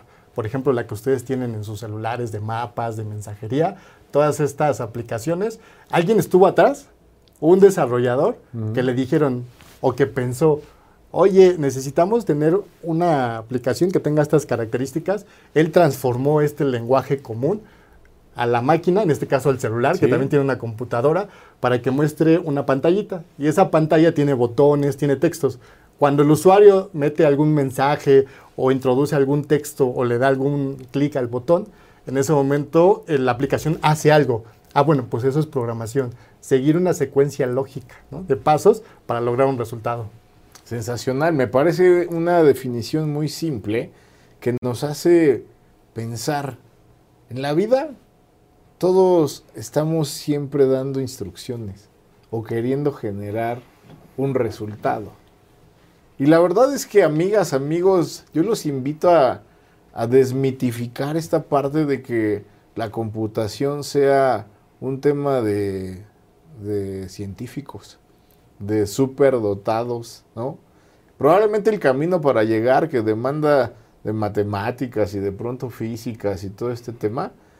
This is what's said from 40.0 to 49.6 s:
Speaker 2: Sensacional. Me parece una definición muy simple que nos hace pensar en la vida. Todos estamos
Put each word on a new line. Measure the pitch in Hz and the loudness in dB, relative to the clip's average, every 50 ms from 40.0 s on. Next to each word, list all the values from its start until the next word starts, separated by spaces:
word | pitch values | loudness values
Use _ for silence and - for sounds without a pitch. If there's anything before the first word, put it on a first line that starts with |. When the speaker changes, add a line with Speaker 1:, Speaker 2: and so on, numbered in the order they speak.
| 107 101 - - _ _ _ _ _ _ - - _ | -8 -12 -16 -20 _ _ _ _ _ _ -20 -20 _
Speaker 2:
Sensacional. | - 113 120 101 123 120 113 - 135 127 135 156 175 160 | -10 -10 -8 -6 -8 -8 -6 -4 -4 -2 0 0 0 2
Me | 135 127 | 0 0
parece | 104 123 131 151 175 156 170 185 180 175 175 175 175 | 2 2 2 2 2 2 4 4 4 4 4 2 -2
una | 170 165 165 175 175 170 | -4 -2 0 2 4 4
definición | 160 143 190 - 131 123 120 117 107 - - 156 156 151 | 6 4 4 2 -2 -6 -6 -6 -6 -4 -4 -4 -2 -4
muy | 147 147 156 147 | -4 -4 -4 -6
simple | - - 165 160 135 101 - 104 110 120 151 - - _ _ _ _ _ _ _ _ _ | -6 -6 -6 -6 -6 -6 -6 -4 -4 -4 -4 -8 -12 _ _ _ _ _ _ _ _ _
que | - 120 120 - | -4 -4 -4 -4
nos | 127 123 117 - | -4 -6 -6 -6
hace | 151 147 151 - - 175 175 170 160 143 113 98 - - _ _ _ _ _ _ _ _ | -6 -8 -6 -2 2 4 4 6 6 4 2 0 -4 -14 _ _ _ _ _ _ _ _
pensar | - 113 117 117 117 113 - 156 151 143 135 131 113 - _ _ _ _ _ _ _ _ _ _ _ _ _ - | -14 -12 -10 -10 -10 -8 -6 -6 -4 -4 -6 -8 -12 -14 _ _ _ _ _ _ _ _ _ _ _ _ _ -14
en | 117 131 | -10 -8
la | 139 143 151 | -4 -2 -2
vida. | 170 208 220 254 269 320 302 247 - _ _ _ _ _ _ _ _ _ _ _ _ _ _ _ - | -2 0 2 0 0 0 -4 -10 -18 _ _ _ _ _ _ _ _ _ _ _ _ _ _ _ -2
Todos | 170 185 185 185 185 185 180 165 151 135 - - _ _ - | 0 2 4 4 4 4 4 4 2 0 -4 -10 _ _ -18
estamos | - | -16